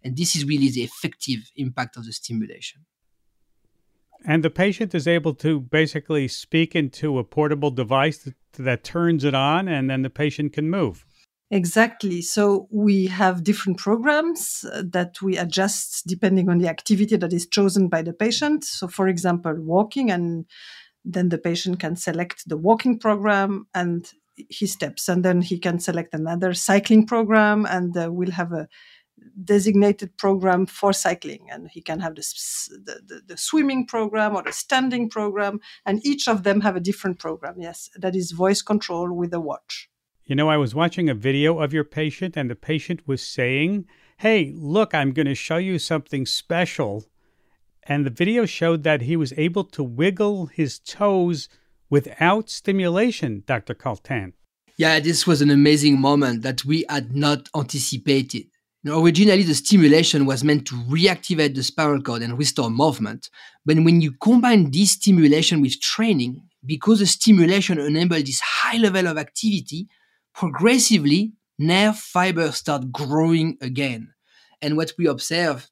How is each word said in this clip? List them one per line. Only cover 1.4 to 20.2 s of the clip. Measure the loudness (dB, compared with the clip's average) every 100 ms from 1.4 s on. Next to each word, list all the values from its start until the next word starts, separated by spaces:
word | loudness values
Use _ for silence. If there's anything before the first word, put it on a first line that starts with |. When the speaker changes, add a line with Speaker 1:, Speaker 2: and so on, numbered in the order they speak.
| -8 -8
Speaker 1:
impact | -8 -6 -8 -10
of | -16
the |
stimulation. | -14 -8 -8 -8 -12 -18 -20 _ _ _ _ _ _ _ _ _ _ _ _ _ _ 0
Speaker 2:
And | 2
the | 2
patient | 0 -2 0 -4 -2
is | 0
able | 0 0
to | -2 -2 -2
basically | 0 0 0 -2 -4 -2 -2
speak | -6 -2 0 0 0
into | -4 -4 -4 -4
a | -4
portable | -2 0 0 -2
device | -2 0 2 0 -2
that, | -14 -20 _
that | -6 -4 -2 -4
turns | 0 2 2 2
it | 2
on, | 2 0 0
and | -2 -2
then | -2
the | -4
patient | -2 -4 -2 -4
can | -2 -2
move. | 0 -2 -4 _ _ _ _ _
Speaker 3:
Exactly. | -2 0 2 2 0 -6 -6
So | -4 0 2 2 -2
we | 0 2 2 0
have | 2 2 2
different | -2 -2 -2 -4
programs, | -2 0 2 0 0 -4 -8 -10 -10
uh, | -8 -4
that | -4 -4 -4
we | -4 -2
adjust | -2 -2 -2 -2 -8 -10 -8
depending | -2 2 2 4
on | 2
the | 0
activity | -4 0 2 2 0
that | 0
is | -4 -2
chosen | 0 2 2 0
by | 0
the | -4
patient. | -4 -2 0 0 -2
So, | -4 -10 -10
for | -2 -2
example, | 0 -2 -2 -4 -6
walking, | 0 0 0 -2 -2
and | 0